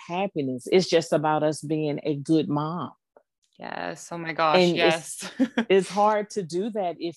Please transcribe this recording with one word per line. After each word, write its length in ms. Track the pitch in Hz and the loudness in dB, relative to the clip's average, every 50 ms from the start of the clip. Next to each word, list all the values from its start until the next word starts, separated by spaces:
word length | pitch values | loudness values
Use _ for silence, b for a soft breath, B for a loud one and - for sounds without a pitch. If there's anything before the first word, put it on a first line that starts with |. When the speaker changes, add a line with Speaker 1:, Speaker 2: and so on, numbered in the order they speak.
| - | -10
Speaker 1:
happiness. 640 | - 170 180 196 196 - 170 139 131 127 123 - - | -6 -4 -4 -4 -2 -2 -4 -2 -2 -4 -6 -4 2
It's 180 | - 190 175 - | 2 2 4 4
just 240 | 175 165 160 - | 2 2 2 2
about 320 | 170 156 147 151 156 151 151 | 0 0 2 2 2 2 2
us 160 | 156 151 - | 0 -2 -4
being 380 | - 147 160 156 156 147 143 - | -4 -4 -2 -2 -2 -2 -4 -4
a 140 | - 151 151 | -4 -4 -4
good 320 | 143 135 - 160 156 143 - | -4 0 2 2 2 2 0
mom. 420 | 151 147 151 156 170 175 131 - - _ _ _ _ - _ _ _ _ _ _ _ _ | -2 -2 -2 -4 -6 -8 -8 -10 -12 _ _ _ _ -20 _ _ _ _ _ _ _ _
Speaker 2:
Yes. 500 | - - - - - - 165 160 - - | -14 -12 -10 -8 -8 -8 -10 -12 -12 -12
Oh 80 | 170 170 | -12 -10
my 140 | 165 160 | -8 -6
gosh. 240 | 160 156 165 160 156 185 | -2 0 2 4 6 6
Speaker 1:
And 180 | 180 175 165 | 6 4 4
it's, 540 | 165 170 165 165 165 160 - - - - - - - | 4 4 4 4 2 -2 -10 -12 -12 -12 -14 -2 -2
Speaker 2:
Yes. 100 | 254 233 - | -2 0 0
<laughs> 120 | - 226 - | -4 2 4
Speaker 1:
it's 200 | 185 196 180 - | 4 4 4 2
hard 420 | 175 208 208 214 214 208 208 - | 0 2 2 4 2 0 -2 -4
to 120 | - 214 | -6 -8
do 280 | 185 147 160 180 202 240 | -6 -4 -4 -4 -4 -2
that 260 | 208 220 190 175 160 - | -4 -4 -4 -4 -4 -6
if 180 | - 170 160 | -8 -8 -8